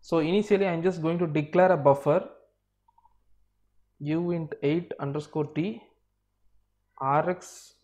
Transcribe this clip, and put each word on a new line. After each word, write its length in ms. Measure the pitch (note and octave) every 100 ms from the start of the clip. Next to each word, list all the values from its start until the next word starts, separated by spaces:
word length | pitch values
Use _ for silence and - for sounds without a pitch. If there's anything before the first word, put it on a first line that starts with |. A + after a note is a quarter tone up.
So 160 | - E3 D#3
initially 340 | F#3+ G#3+ G3 G3
I 80 |
am 80 | E3
just 220 | F3 E3+
going 160 | D#3 E3+
to 80 | F3
declare 440 | D3+ D3 F3 F#3
a 60 | E3+
buffer 500 | C#3 C#3 D3 E3 - - _ _ _ _ _ _ _ _ _ _ _ _ _ _ _ _
uint 500 | D3 D#3 F3 E3+ D#3+ -
eight 280 | C#3+ D#3+ F3 -
underscore 480 | C#3+ C#3+ D3 D#3 D3+ C#3+
T 240 | F3+ A3+ - _ _ _ _ _ _ _ _ _ _ -
R 300 | C3+ C#3+ D#3+
X 460 | F3+ - - - _